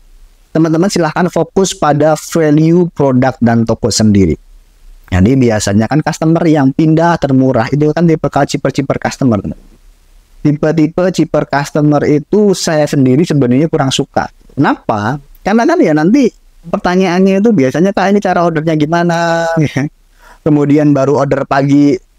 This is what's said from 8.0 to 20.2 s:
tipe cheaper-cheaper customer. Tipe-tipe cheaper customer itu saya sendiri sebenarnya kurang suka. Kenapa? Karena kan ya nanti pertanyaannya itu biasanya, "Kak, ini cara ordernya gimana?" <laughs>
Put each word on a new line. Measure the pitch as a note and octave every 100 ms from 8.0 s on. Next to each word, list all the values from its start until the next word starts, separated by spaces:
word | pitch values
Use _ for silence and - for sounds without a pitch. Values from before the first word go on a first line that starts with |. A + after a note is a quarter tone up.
tipe | E3+ D#3 C#3+
cheaper-cheaper | C#3 C#3+ C#3 C#3 - C#3 -
customer. | - - C3 G#2 E2 - - _ - _ _ _ _ -
Tipe-tipe | D3+ D3+ D#3 D#3+ D3+ F3 F#3 F3
cheaper | D3+ D3+ D3
customer | C#3 C#3+ D#3 D3 C#3+
itu | A2+ D3 C#3+ G3+ G#3
saya | F3+ - D#3
sendiri | D3 D3+ C3 C3+
sebenarnya | F3 D3 B2 B2+ D#3+
kurang | D#3 C3+
suka. | - C3+ - - _ -
Kenapa? | - E3 D4 - A2 G#2+ C#3+ - - -
Karena | A3
kan | B3+ F4
ya | G#3+ D3+
nanti | D#3+ C4+ A#3 - _ _ E3+
pertanyaannya | G3 F#3 F3+ F#3+ F3+ F#3+ F#3+
itu | A3 G3+
biasanya, | C3 C#3+ F#3+ G3
"Kak, | F#3+
ini | G#3
cara | G3 F3+
ordernya | E3+ D#3 D#3+ D#3
gimana?" | D3 E3+ F3 E3+ E3+ E3 E3 E3 D3 - C#3+
<laughs> | _ _ _